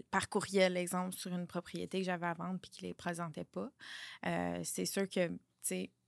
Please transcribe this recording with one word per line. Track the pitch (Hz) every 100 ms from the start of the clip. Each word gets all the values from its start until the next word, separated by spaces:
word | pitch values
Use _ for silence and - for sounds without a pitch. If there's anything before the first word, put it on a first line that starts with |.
| -
par | 190 -
courriel, | 208 180 190 185 180
exemple, | 175 180 185 185
sur | 185
une | 180 175
propriété | 180 - 175 175 190
que | 185
j'avais | 180 175
à |
vendre, | 165 175 185
puis | -
qui | -
les | 185 175
présentaient | 180 170 170 156 175
pas. | 185 214 - - - - - 185
Euh, | 170 175 170
c'est | 165 - 180
sûr | - 196
que, | - 170
tu | 175 - _
sais, | - 185 185 _